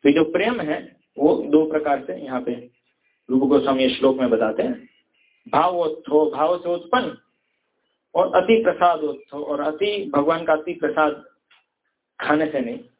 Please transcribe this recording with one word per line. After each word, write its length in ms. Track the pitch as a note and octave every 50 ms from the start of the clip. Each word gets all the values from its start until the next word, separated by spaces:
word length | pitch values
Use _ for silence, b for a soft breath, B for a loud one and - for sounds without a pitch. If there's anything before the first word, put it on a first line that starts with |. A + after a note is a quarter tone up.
| -
तो 60 | C#3+
ये 40 | C#3+
जो 100 | D#3+ D#3
प्रेम 380 | D#3 - F3+ G3 A3+ B3 A3
है 340 | E3+ D3+ D#3 - - - _ _ _ _ _
वो 180 | - C#3+ D#3 -
दो 360 | - - C#3+ D3 D#3 D#3 D#3
प्रकार 340 | D#3 D#3 D3+ D3 C#3 C3 -
से 100 | - -
यहाँ 260 | - - C3 C3 B2+
पे 280 | - A#2+ B2 A#2+ - - _ _ _ _ _ _ _ _ _ _ _ -
रूप 140 | B2+ C3 C#3+
गोस्वामी 400 | C3 C#3+ D3 - C#3 C3+ C3 C3
ये 120 | B2+ -
श्लोक 220 | - C3+ C3+ B2+
में 120 | C3 C3 A#2+
बताते 340 | A2+ G#2+ A2+ A2 G#2+ - -
हैं। 260 | C4 B3 - - _ _ _ _ _ _ _ _ _ _ _ _ -
भावोत्थो, 840 | - C#3+ D#3+ F3+ F#3 F3 E3+ D#3 D#3 - - - D3 D3+ D#3 D3+
भाव 260 | - C3+ D3+ D#3+ F3+
से 120 | F3+ F3 E3+
उत्पन्न, 480 | F3 F3 E3+ - - B3+ A#3+ G#2 F#2+ - _ _ _ _ _ _ _ _ _ _ _ _ _ _ _ _ _ _ -
और 200 | E3 F#3 F#3 -
अति 280 | F#3 F3+ F#3+ A3+ A3+ A3+
प्रसादोत्थो, 800 | F3+ E3+ - F3 F3 E3+ D#3 D3+ D3 C#3+ D3 - _ C#3+ C#3+ D3
और 160 | D3+ D3 C#3+
अति, 520 | D3 D#3 D#3 D#3 G3+ G#3 G#3 G3+ G3 D#3 C#3+
भगवान 300 | C#3+ C#3+ D#3 E3 E3 E3+
का 80 | E3 D#3
अति 200 | D#3 D#3 F3+ E3
प्रसाद 520 | - D#3+ D3 D3+ D#3 D#3 D3 - - - - _ _ _ _ _ _ _ _ _ _ _ _ _ _ _ _ _ _
खाने 300 | - - D3 D#3 D#3 D3+
से 80 | - C3+
नहीं 200 | B2 A#2 B2 - - _ _